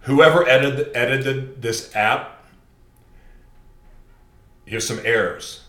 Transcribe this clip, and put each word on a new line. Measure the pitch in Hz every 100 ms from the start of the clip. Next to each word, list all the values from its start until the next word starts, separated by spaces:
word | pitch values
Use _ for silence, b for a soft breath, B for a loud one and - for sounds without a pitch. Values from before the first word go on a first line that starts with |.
Whoever | - 139 160 160 123
edited, | 131 139 135 - 120
edited | 123 131 131 135 131 -
this | 117 110 - 107
app, | 107 131 - - - - _ _ - _ _ b b b b - - - - - - - _ _ - _ -
you |
have | 113
some | - 110
errors. | 113 117 98 - - -